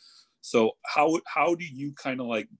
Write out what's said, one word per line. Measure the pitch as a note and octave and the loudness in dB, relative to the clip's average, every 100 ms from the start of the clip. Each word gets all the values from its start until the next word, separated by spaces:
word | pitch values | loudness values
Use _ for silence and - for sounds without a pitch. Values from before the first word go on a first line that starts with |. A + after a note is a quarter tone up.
| - - _ _ | -20 -20 _ _
So | - A#2+ A2 - - | 0 4 4 0 -4
how, | - D3+ E3 - | 2 2 2 -2
how | - D3+ E3+ | 0 2 0
do | E3+ | -4
you | C3 C#3+ C#3+ | -8 -10 -8
kinda, | C#3 C3 | -6 -6
like, | B2 A2+ G#2+ - | -2 -4 -4 -8